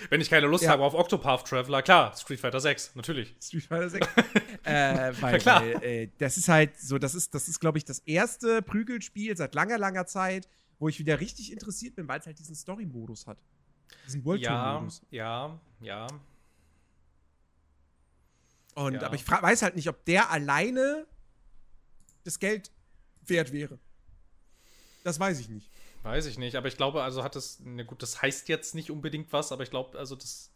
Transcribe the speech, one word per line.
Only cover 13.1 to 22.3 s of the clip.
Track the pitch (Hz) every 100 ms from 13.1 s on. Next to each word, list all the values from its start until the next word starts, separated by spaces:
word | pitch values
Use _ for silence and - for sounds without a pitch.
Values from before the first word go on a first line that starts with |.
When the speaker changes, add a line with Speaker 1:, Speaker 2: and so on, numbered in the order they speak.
| 107 -
Speaker 2:
hat. | 101 _ _ _ _ _ - 131
Diesen | 139
World | 131 190
Speaker 1:
Ja, | 120 120 131 147
Speaker 2:
Tour-Modus. | 165 - _
Speaker 1:
ja, | 120 113 120 147 160 _ -
ja. | 110 101 120 143 139 - _ _ _ _ _ _ _ _ _ _ _ _ _ _ _ _ _ _ _ _ _ _ _
Speaker 2:
Und, | 147 139
Speaker 1:
Ja. | 127
Speaker 2:
aber | 139
ich | 139
fra-, | - 202
weiß | 180 233
halt | 190 180
nicht, | 156
ob | -
der | - 180 220
alleine | 160 143 143 214 254 269 302 311 - - _ - - - - _ - - _
das | 175